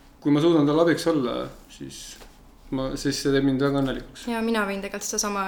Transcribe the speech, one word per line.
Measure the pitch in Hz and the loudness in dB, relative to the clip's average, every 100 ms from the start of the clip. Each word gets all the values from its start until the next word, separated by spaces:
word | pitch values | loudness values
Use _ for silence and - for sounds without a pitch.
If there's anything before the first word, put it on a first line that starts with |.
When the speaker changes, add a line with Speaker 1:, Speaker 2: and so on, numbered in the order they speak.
| - - | -20 -4
Speaker 1:
kui | 151 | 2
ma | 147 | 4
suudan | 170 165 143 | 6 6 4
talle | 156 | 4
abiks | 170 147 165 | 4 2 2
olla, | 156 120 123 127 - - | 0 0 -2 -6 -12 -20
siis | - 135 - - - - - - - - | -18 -16 -16 -18 -18 -20 -20 -20 -20 -8
ma, | 135 131 135 | -6 -4 -4
siis | 143 135 | -4 -2
see | 143 | 0
teeb | 139 139 | 2 2
mind | 131 | 2
väga | 139 139 | 0 0
õnnelikuks. | 135 123 - - 240 | -2 -4 -10 -12 -8
Speaker 2:
Ja | 226 | -4
mina | 226 226 196 | -2 0 -2
võin | 196 | -4
tegelikult | 196 202 - | -8 -8 -6
sedasama | 214 208 202 | -4 -2 -2